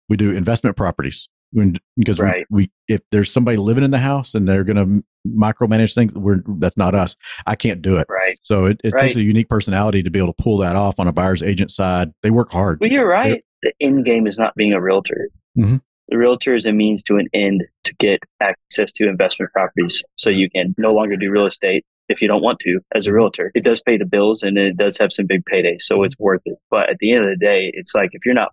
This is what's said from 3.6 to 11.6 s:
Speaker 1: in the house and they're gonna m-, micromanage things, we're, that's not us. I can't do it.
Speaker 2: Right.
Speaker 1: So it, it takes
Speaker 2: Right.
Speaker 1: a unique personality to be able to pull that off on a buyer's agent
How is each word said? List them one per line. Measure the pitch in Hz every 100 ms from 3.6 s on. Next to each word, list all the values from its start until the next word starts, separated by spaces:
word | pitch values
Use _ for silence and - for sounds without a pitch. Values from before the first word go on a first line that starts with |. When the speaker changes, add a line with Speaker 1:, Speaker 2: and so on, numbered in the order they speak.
| 101 117
Speaker 1:
in | 139
the | 135
house | 135 139 131
and | 110 95
they're | 95
gonna | 95 104
m-, | 95 101 - _ 107
micromanage | 110 107 - 113 110 110
things, | - 110
we're, | 104 101 95 - 95
that's | 87 -
not | 92
us. | 98 92 - - - -
I | 110
can't | 117 90
do | 95 90
it. | -
Speaker 2:
Right. | 95 95 92
Speaker 1:
So | - 101 95
it, | 107
it | 110 123
takes | 135 123
Speaker 2:
Right. |
Speaker 1:
a | 104
unique | 110 113
personality | 110 101 98 107 101
to | 90
be | 95
able | 87
to | -
pull | 120 101
that | 92 92
off | 101 95
on | 87
a |
buyer's | 82 92 90
agent | 85 95